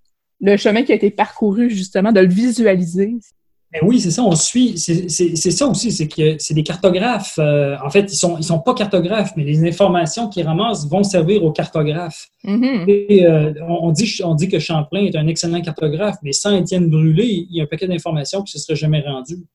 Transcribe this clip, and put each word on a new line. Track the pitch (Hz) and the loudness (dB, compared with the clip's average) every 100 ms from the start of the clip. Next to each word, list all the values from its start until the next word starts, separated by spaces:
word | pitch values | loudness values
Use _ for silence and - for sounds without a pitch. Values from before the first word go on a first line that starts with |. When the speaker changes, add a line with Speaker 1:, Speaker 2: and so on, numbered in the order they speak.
| _ _ _ _ | _ _ _ _
Speaker 1:
le | 196 202 | 2 2
chemin | 226 214 | 4 2
qui | 277 | 2
a | 226 | 2
été | 202 | 2
parcouru, | - 208 - 208 202 240 | 0 -4 -2 -2 0 0
justement, | 202 185 190 202 | -2 -4 -2 2
de | 202 | 4
le | 185 | 4
visualiser. | 185 247 233 220 185 170 175 202 233 - _ _ _ _ | 4 2 2 2 2 0 -2 -2 -4 -12 _ _ _ _
Speaker 2:
Ben | 160 | -2
oui, | 170 247 | 2 2
c'est | 175 | 2
ça, | 190 | 0
on | 226 | 2
suit, | 160 - 247 247 170 | 2 0 2 0 0
c'est, | - 170 175 | -2 -2 -2
c'est, | 160 175 160 | -2 0 0
c'est | 180 | -2
ça | 175 277 | 0 0
aussi, | - 233 | 0 -2
c'est | 160 151 | -2 -4
que | - 151 156 | 0 0 0
c'est | - | -2
des | 160 | -2
cartographes. | 160 165 196 180 240 214 196 - | -2 0 0 2 0 -2 -4 -2
Euh, | 151 147 139 139 | 0 2 0 -4
en | 143 | -2
fait, | 202 196 | 0 0
ils | - | 0
sont, | 175 160 | -2 -2
ils | 160 | -2
sont | 160 | 0
pas | 254 | 0
cartographes, | 240 202 185 175 220 - 160 | -2 0 0 0 -2 -4 -4
mais | |
les | 143 151 170 | 0 2 2
informations | 170 196 175 156 226 220 | 2 2 2 0 -4 -6
qu'ils | 180 156 | -4 -2
ramassent | 160 233 180 147 | 0 -2 -2 -2
vont | 185 | 0
servir | 196 185 160 208 | 2 2 2 2
aux | 165 | 2
cartographes. | 160 165 160 151 160 170 - - _ 196 | 0 -4 -2 -2 -2 -6 -12 -20 _ -4
Speaker 1:
Mm-hmm. | 214 254 233 180 | 0 0 0 2
Speaker 2:
Et, | 202 202 202 170 | 2 4 6 6
euh, | 156 151 151 165 | 4 2 -4 -4
on, | 170 170 | -2 0
on | |
dit, | 160 226 - | 0 -2 -2
on | 175 151 | -2 0
dit | 185 | 0
que | 175 | -2
Champlain | 151 156 147 190 | -2 -2 -2 0
est | 196 156 | 0 0
un | 156 | -2
excellent | 160 170 170 | -2 -2 -4
cartographe, | 165 151 156 156 208 196 | -4 -4 -2 -2 -2 -4
mais | 143 | -6
sans | 135 208 196 | -4 0 0
Étienne | 160 185 165 | 0 0 2
Brûlé, | 156 160 156 240 | 4 4 4 2
il | 180 185 170 | -2 -4 -6
y | |
a | 147 | -6
un | |
paquet | 160 185 | -4 -4
d'informations | 175 170 156 139 196 | -4 -4 -4 -4 -6
qui | 196 | -8
se | 151 | -10
seraient | - 151 | -6 -2
jamais | 156 151 | 0 0
rendues. | 143 131 131 175 165 | -2 -8 -10 -14 -16